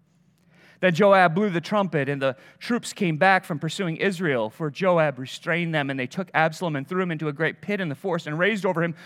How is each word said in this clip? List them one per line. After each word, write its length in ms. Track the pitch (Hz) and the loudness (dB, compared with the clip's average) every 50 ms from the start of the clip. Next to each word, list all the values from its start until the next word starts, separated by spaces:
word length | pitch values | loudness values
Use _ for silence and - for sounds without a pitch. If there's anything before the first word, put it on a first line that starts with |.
| _ _ _ _ _ _ _ _ _ _ _ _ _ - - _ | _ _ _ _ _ _ _ _ _ _ _ _ _ -20 -8 _
Then 160 | - 185 170 | 2 2 4
Joab 400 | 147 208 202 196 190 180 175 156 | 6 6 6 8 8 6 6 4
blew 140 | 190 214 208 | 2 0 0
the 120 | 165 170 | 0 -2
trumpet, 460 | 160 - 214 208 196 165 165 151 135 131 | -4 -2 0 0 0 0 0 -2 -2 -2
and 140 | 143 139 | -2 0
the 160 | 135 135 120 - - - - _ | -2 -2 -2 -4 -10 -20 -20 _
troops 360 | - - 240 226 - - - | -6 -4 -4 -4 -4 -8 -6
came 240 | - 175 170 156 143 | -2 -2 -2 2 4
back 260 | 185 190 190 185 185 | 4 6 6 4 2
from 160 | - 170 139 | -2 -6 -6
pursuing 380 | - 160 - - 202 165 160 - | -4 -6 -4 -4 -4 -4 -2 0
Israel, 520 | 160 202 190 165 190 156 139 120 107 107 | -2 -2 -2 0 -2 0 0 0 0 -2
for 220 | - - 165 147 | -4 -6 -6 -6
Joab 480 | 131 - 185 185 180 165 156 147 131 123 | -4 -2 0 2 4 4 4 2 0 -4
restrained 560 | 131 - - - - 165 165 170 175 165 160 | -10 -12 -12 -10 -4 -2 -2 -2 -2 0 0
them, 140 | 151 143 135 | -2 -2 -2
and 100 | 135 135 | -4 -4
they 80 | 123 123 | -6 -6
took 240 | - 196 185 - - | -6 -8 -8 -2 0
Absalom 440 | 151 156 160 156 - 185 170 151 135 | 2 2 2 0 -2 -4 -4 -4 -4
and 100 | 139 - | -6 -4
threw 160 | 185 185 190 | -4 -2 -2
him 80 | 175 | -2
into 160 | 160 151 160 151 | -4 -4 -4 -6
a 60 | 143 | -4
great 280 | 147 160 151 - - | -2 -2 -4 -4 -6
pit 200 | - - 208 190 | -6 -6 -4 -4
in 80 | 190 160 | -4 -6
the 60 | 135 | -6
forest 300 | - - 196 170 175 - 151 | -6 -4 -4 -4 -4 -4 -6
and 120 | 151 160 | -2 0
raised 260 | 180 202 226 196 175 | 0 0 0 0 0
over 160 | 196 175 165 | 0 0 0
him 140 | 170 170 160 - - | -2 -2 -4 -8 -14